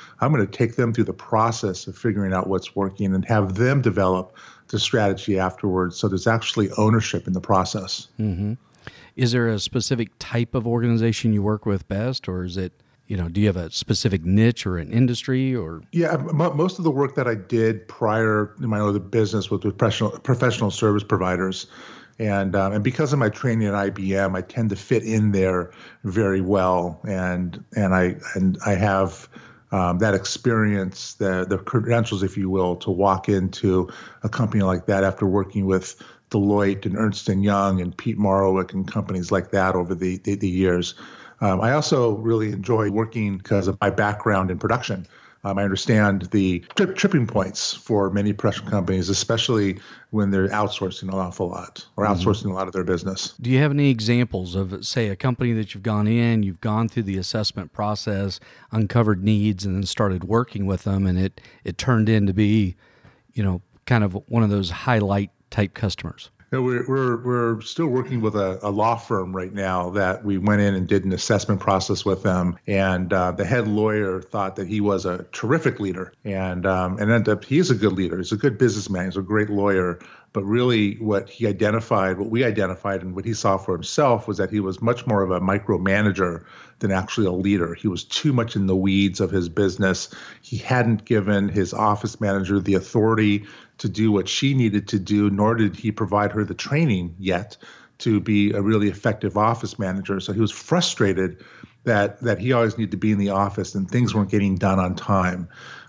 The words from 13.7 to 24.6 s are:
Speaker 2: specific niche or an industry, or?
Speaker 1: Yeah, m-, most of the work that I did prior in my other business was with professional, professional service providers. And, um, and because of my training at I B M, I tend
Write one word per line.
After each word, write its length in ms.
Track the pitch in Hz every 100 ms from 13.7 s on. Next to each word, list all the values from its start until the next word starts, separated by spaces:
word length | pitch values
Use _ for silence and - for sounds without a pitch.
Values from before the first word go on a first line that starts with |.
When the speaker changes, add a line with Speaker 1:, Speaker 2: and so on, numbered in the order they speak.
Speaker 2:
specific 520 | - - 113 120 92
niche 440 | 82 101 113 117 101
or 100 | 90
an 140 | 73
industry, 640 | 113 123 120 - 131 131 127
or? 260 | 80 82 -
Speaker 1:
Yeah, 220 | 165 160
m-, 240 | 139 - 151 170 147
most 220 | 180 185
of 60 |
the 80 | 165
work 240 | 135 139 135
that 120 | 123
I 60 |
did 540 | 110 92 117 110 104 -
prior 680 | - 110 110 110 107 104 -
in 80 | 123
my 100 | 104
other 200 | 104 101
business 500 | 90 113 107 110 95
was 140 | 98
with 120 | 104 95
professional, 360 | 113 - 107
professional 580 | - - 127 123 110 104
service 340 | - 110 104
providers. 600 | 104 98 92 90 95 92 - - - - - -
And, 360 | 110 98 95 98
um, 180 | 98
and 100 | 104
because 280 | 107 131 151
of 60 | 143
my 120 | 110
training 380 | - 131 113 107
at 60 |
I 160 | 101 98
B 240 | 95 95
M, 220 | 95 98 92
I 60 |
tend 280 | 90 -